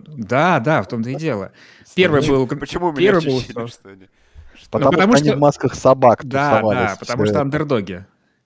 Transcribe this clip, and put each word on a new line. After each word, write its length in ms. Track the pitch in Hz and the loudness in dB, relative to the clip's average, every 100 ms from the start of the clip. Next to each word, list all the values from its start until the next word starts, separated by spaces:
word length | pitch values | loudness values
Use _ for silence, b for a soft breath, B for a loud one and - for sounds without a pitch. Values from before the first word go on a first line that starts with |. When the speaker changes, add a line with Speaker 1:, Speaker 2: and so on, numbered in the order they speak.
| - | -16
Speaker 1:
да, 540 | 151 101 127 170 160 | -14 -2 2 2 0
да, 220 | 117 156 | 0 -2
в 60 | 98 | -2
том-то 220 | 120 113 | -6 -6
и 40 | 139 | -6
дело. 360 | 156 107 95 b b b b | -6 -6 -8 b b b b
Первый 260 | - 180 147 | 0 2 2
Speaker 2:
Почему? 20 | |
Speaker 1:
был 240 | 151 135 123 | 2 0 0
кон-, 120 | - | -6
Speaker 3:
Почему 300 | 139 170 175 | -8 -4 -4
у 40 | |
меня 120 | 151 | 0
Speaker 1:
первый 180 | 185 185 | 2 2
был 180 | 156 131 | 0 -2
Speaker 3:
ощущение, 260 | 120 117 117 | -4 -10 -12
Speaker 1:
всё. 20 | |
Speaker 3:
что 220 | - 98 | -14 -20
они, 180 | 98 95 b b b b | -20 -20 b b b b
что 140 | b - 110 | b -6 0
Speaker 1:
Ну, 0 | |
Speaker 2:
Потому 100 | 135 | 2
Speaker 1:
потому 280 | 156 196 247 | 4 4 4
Speaker 2:
что 0 | |
они 140 | 147 | 4
Speaker 1:
что 20 | |
Speaker 2:
в 60 | 143 | 2
масках 360 | 147 - 131 | 2 2 -4
собак 500 | - 131 135 127 107 | 0 2 4 4 4
Speaker 1:
Да, 380 | 131 135 143 113 | 0 -2 0 2
Speaker 2:
тусовались 0 | |
Speaker 1:
да, 320 | 110 113 110 95 | 2 0 -2 -4
потому 280 | - 120 | -6 -2
Speaker 2:
всё 20 | 104 | 0
Speaker 1:
что 140 | 147 | 0
Speaker 2:
это. 20 | |
Speaker 1:
андердоги. 640 | 139 151 151 123 95 87 98 _ _ _ | -2 -4 -2 -4 -4 -12 -16 _ _ _